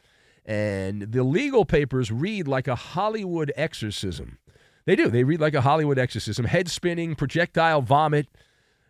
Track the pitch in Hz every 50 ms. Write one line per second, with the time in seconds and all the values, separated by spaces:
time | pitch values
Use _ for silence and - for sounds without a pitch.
0 | _ _ _ _ _ _ _ _ _ - 107 104 107 104 101 98 95 95 101 104
1 | 98 107 110 127 127 131 139 185 277 294 269 247 190 - - 156 147 131 - 131
2 | 127 104 113 117 147 196 220 202 175 139 135 131 127 - 127 110 - - - 165
3 | 196 214 220 226 202 185 170 165 156 143 135 - 147 165 - - - 107 98 -
4 | - 98 87 - 69 55 60 - _ _ _ _ _ _ _ _ _ - 180 269
5 | 330 - 107 120 123 131 160 170 151 156 143 147 113 135 147 160 156 147 143 131
6 | 127 120 - 113 - - 104 - 123 104 - 170 185 170 - - - 175 170 170
7 | 170 165 160 - 151 131 - 160 170 175 - 175 165 165 160 151 131 104 139 143
8 | 156 151 147 147 151 - _ _ _ _ _ _ _ _ _ _ _ _